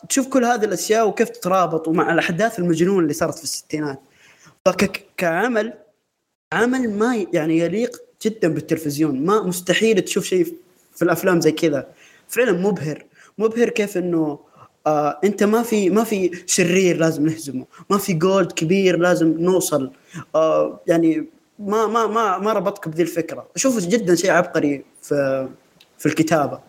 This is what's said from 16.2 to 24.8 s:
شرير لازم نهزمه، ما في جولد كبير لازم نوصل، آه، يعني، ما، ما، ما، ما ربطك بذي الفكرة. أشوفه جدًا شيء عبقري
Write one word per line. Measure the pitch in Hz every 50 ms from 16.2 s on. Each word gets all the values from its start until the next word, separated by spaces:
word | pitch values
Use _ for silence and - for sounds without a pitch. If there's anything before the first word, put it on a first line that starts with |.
| 185 170 180 180 -
شرير | - - - 185 175 175 190 190 175 165 147
لازم | 165 160 156 139 147
نهزمه، | 160 156 - - 143 127 131 127 - - - - -
ما | 196 208
في | 202 - 190
جولد | 156 165 185 190 196 185 180
كبير | - - 165 160 185 196 196 185 175 165
لازم | 170 180 180 170 165 165 156 160
نوصل، | 170 180 185 175 - - 151 143 131 131 - - _ _ - 170 - - -
آه، | 156 160 160 156 156 156 151 - - - -
يعني، | 170 165 165 160 156 156 147 - - _ _ _ _ -
ما، | 208 196 208 220 226 214
ما، | 214 233 226 208
ما، | 208 226 226 202 185 185
ما | 196 214 220
ربطك | 202 180 196 202 - - 165
بذي | 151 160 175
الفكرة. | 160 165 170 160 - 135 123 117 - -
أشوفه | - - 269 247 226 175 170
جدًا | 208 233 208 175 175
شيء | 160 196 185
عبقري | 156 165 180 - - 160 156 147 143 135